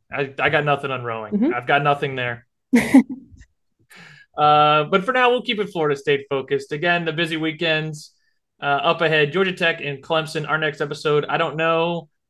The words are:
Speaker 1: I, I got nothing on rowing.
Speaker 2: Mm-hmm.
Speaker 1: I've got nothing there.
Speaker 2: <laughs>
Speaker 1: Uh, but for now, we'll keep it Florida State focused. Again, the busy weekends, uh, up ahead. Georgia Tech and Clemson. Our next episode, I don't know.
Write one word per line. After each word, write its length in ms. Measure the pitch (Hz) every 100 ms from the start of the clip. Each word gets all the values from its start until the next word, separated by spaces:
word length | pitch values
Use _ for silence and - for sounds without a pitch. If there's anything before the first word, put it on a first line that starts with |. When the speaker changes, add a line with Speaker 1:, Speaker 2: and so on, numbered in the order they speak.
| _
Speaker 1:
I, 180 | 131 139 123
I 120 | 139
got 140 | 156
nothing 280 | 147 143 139
on 120 | 131
rowing. 300 | 120 113 107
Speaker 2:
Mm-hmm. 200 | 208 262 349
Speaker 1:
I've 100 | 123
got 160 | 143
nothing 340 | 147 143 147 131
there. 300 | 123 117 _ _ -
Speaker 2:
<laughs> 140 | 240 226 - - 262 - - - _ _ _ _ - 165 147 _ -
Speaker 1:
Uh, 460 | 151 151 151 151 147
but 180 | 185
for 100 | 185
now, 160 | 254 247
we'll 100 | 247
keep 180 | 240 214
it 100 | 196
Florida 240 | 180 151 139
State 320 | 151 143 139
focused. 420 | 139 135 139 139
Again, 340 | 147 175 175 160
the 60 |
busy 240 | 151 170 160
weekends, 760 | 160 151 170 156 156 151 - _ _ _ _ -
uh, 40 | 143
up 360 | 139 160 160
ahead. 300 | 165 156 147
Georgia 180 | 165 190
Tech 280 | 180 170 160
and 220 | 143 139
Clemson. 440 | - 160 156 160 147
Our 100 | 156
next 200 | 156 151
episode, 440 | 147 147 156 147 143
I 100 | 151
don't 180 | 160 151
know. 540 | 165 165 165 170 160 _